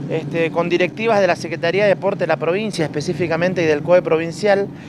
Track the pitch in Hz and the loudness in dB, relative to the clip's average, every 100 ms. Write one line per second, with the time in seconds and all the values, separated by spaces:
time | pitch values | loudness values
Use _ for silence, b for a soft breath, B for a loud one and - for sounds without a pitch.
0 | - 160 147 170 165 160 170 170 175 143 | -4 -4 -4 -2 0 0 0 2 0 -2
1 | 226 208 185 165 170 160 170 185 208 170 | 0 2 2 0 -4 -4 -2 2 2 2
2 | 190 196 170 156 156 190 214 - 151 151 | 0 -2 0 0 0 0 -2 -4 -4 -4
3 | 175 156 170 160 180 180 160 147 151 180 | -4 -2 -2 0 0 0 2 2 4 4
4 | 165 160 165 170 208 196 202 B | 4 0 0 -2 2 2 0 B